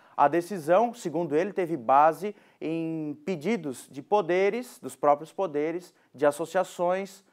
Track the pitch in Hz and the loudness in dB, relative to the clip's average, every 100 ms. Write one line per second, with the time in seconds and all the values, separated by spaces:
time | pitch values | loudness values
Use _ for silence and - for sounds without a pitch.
0 | _ - 147 165 170 202 147 185 240 - | _ 2 4 4 -2 -6 2 2 2 -2
1 | 170 147 170 151 202 190 165 160 113 135 | -6 -4 -2 0 -2 -4 -4 -4 4 6
2 | 160 151 208 - _ _ 151 165 165 160 | 6 2 -8 -10 _ _ -6 -4 -4 -6
3 | 151 147 - 175 165 170 147 120 - 139 | -8 -8 -6 -4 -2 -2 -4 -10 -14 -18
4 | - 208 165 175 202 226 247 - 135 - | 0 0 2 2 2 -2 -10 -14 -14 0
5 | 147 147 156 - 190 147 156 170 175 _ | 2 2 -2 -6 -4 -2 -4 -6 -12 _
6 | _ 127 147 143 156 185 185 - 175 185 | _ 0 0 2 -2 -2 -2 -2 -2 -2
7 | 196 - _ | -6 -14 _